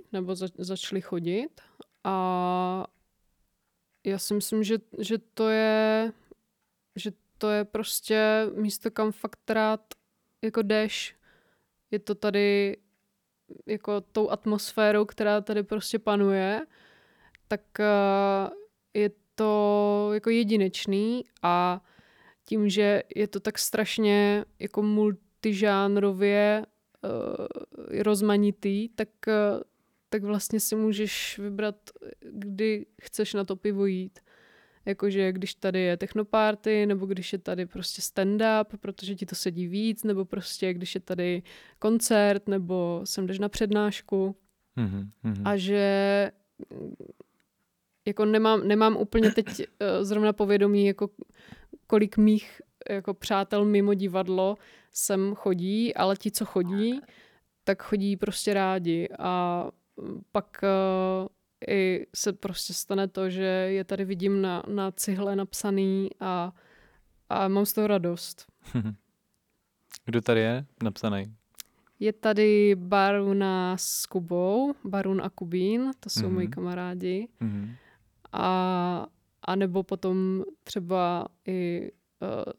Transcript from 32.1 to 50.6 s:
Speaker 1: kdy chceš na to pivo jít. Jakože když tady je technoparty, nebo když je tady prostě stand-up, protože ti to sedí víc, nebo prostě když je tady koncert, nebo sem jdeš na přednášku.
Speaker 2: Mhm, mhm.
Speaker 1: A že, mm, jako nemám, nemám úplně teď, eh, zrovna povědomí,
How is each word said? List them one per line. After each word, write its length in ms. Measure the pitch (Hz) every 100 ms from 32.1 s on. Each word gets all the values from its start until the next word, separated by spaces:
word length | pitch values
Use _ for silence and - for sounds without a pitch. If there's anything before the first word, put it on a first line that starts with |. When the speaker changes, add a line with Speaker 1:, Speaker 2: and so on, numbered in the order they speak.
| -
Speaker 1:
kdy 680 | - 208 202 190 220 214 - _
chceš 320 | - - 208
na 100 | 202
to 120 | 196 190
pivo 300 | 208 196 196
jít. 320 | 185 185 - _ _ _ _ _ _
Jakože 480 | - 196 202 196 190
když 220 | 185 190
tady 260 | - 190 185
je 160 | 180 175
technoparty, 880 | 180 214 208 220 214 208 220 214 208
nebo 200 | 196 190
když 260 | 185 180
je 60 | 190
tady 280 | - 180 175
prostě 360 | 185 180 -
stand-up, 640 | - - 196 208 220 220 214 208
protože 340 | 202 196 190
ti 120 | 190 190
to 80 |
sedí 320 | 175 190 170 175
víc, 380 | 196 226 220
nebo 200 | 214 196
prostě 500 | 185 202 - - 190
když 200 | 175 180
je 60 | 190
tady 420 | - 180 175 175 - - - _
koncert, 680 | 220 226 - 214 208 202 202
nebo 520 | 196 175 185 170 170
sem 220 | 190 - 185
jdeš 120 | 190
na 100 | 208
přednášku. 880 | - 214 208 208 - - 196 190 196 _ _ _ -
Speaker 2:
Mhm, 340 | 104 98 101 -
mhm. 240 | 113 101 101
Speaker 1:
A 100 | 202
že, 760 | 185 202 202 196 196 202 196 - _ - - -
mm, 140 | - - - - - _ _ _ _ _ _ _ -
jako 180 | 202
nemám, 440 | 214 214 220 220 202
nemám 280 | 208 220 220
úplně 340 | 214 226 214
teď, 160 | 220 208 -
eh, 440 | - - 202 185
zrovna 280 | 196 208 214
povědomí, 540 | 208 202 202